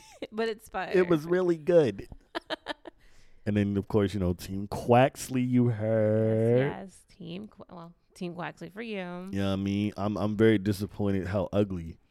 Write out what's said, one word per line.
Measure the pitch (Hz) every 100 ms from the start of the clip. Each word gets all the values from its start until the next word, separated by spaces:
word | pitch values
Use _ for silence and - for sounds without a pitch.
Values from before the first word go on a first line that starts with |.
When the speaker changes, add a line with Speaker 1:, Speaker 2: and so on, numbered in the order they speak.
| -
Speaker 1:
<laughs> | 698 -
But | 214 226
it's | 214 -
fire. | 190 180
Speaker 2:
It | 185 180
was | 160 165
really | 180 180 165
good. | 147 170 127 98 -
Speaker 1:
<laughs> | - _ - - 320 - - - _ - - - - 107
Speaker 2:
And | 104
then, | 101 101
of | -
course, | 110 98
you | 101
know, | 90
Team | 87 - 98 101
Quaxley, | - - 120 139 - - 131
you | 127 123 120
heard. | 107 110 110 107 110 110 110 113 123
Speaker 1:
Yes, | 139 98 196 - _
yes. | -
Team | 170 180 208
Qu-, | - -
well, | 175 170 _ _
Team | - 175 170
Quaxley | 156 156 170
for | 196
you. | 233 196 180 180 185
Speaker 2:
Yeah, | 98 98
I | -
mean, | - 101 104 -
I'm, | 104 92
I'm | 107 104
very | 113 104
disappointed | 98 95 101 - 101 98 85
how | 101 -
ugly | 101 101 90 82 - _